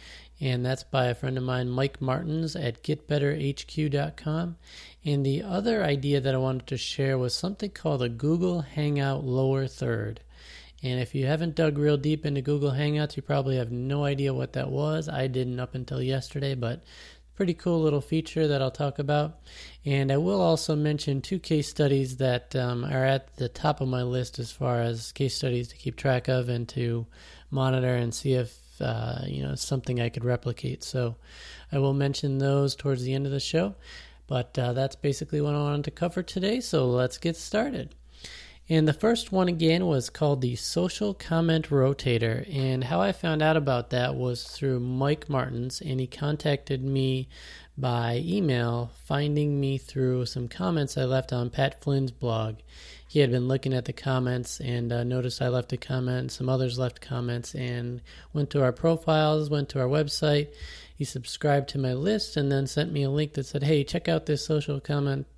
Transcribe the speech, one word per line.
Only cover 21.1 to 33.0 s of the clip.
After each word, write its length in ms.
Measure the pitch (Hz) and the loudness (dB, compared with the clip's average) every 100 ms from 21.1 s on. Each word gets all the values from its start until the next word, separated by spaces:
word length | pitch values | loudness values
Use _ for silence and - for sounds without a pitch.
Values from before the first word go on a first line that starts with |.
| 139 | -2
two 200 | - 190 | -2 -4
case 280 | - 156 143 | 0 0 0
studies 500 | - 147 139 131 127 | 2 4 4 2 0
that, 360 | 131 123 - | 0 0 -2
um, 300 | 131 123 120 | -2 -2 -2
are 200 | 135 131 | -2 2
at 320 | 131 135 - - | 4 2 0 -6
the 120 | 123 | -6
top 320 | - 151 151 | -2 0 0
of 80 | 131 | 0
my 140 | 127 | 0
list 360 | 123 127 123 - | 0 -2 -2 -6
as 140 | 117 | -10
far 300 | - 135 120 | -4 0 2
as 280 | 117 117 113 | 0 -2 -6
case 220 | - 135 | -2 -2
studies 340 | - 131 123 120 | 0 -2 -2 -4
to 80 | - | -8
keep 200 | - - | -8 -2
track 320 | 135 127 123 | 0 0 2
of 200 | 131 123 | 0 0
and 200 | 120 117 | -2 -4
to 360 | - 120 117 113 - - - - | -4 -2 -2 -6 -12 -20 -20 -6
monitor 460 | 139 131 131 127 123 | 0 2 2 2 2
and 180 | 120 | 0
see 200 | 117 143 | -2 0
if, 220 | 127 117 - - - | 0 0 -6 -18 -6
uh, 420 | 135 113 117 127 92 | -4 -2 -4 -4 -4
you 160 | 139 | -4
know, 140 | 135 139 | -4 -4
something 440 | - 135 - 123 | -2 -4 -2 -2
I 100 | 120 | -2
could 140 | - | -2
replicate. 600 | 120 123 123 117 127 120 | -2 0 -2 -6 -6 -6
So 320 | - 131 120 117 - - - - - | -6 -2 -2 -4 -12 -20 -20 -20 -4
I 80 | 143 | 0
will 140 | 139 | 2
mention 440 | 139 139 139 143 135 | 4 2 0 0 2
those 380 | 139 139 139 - | 4 4 2 0
towards 260 | 143 131 | -2 0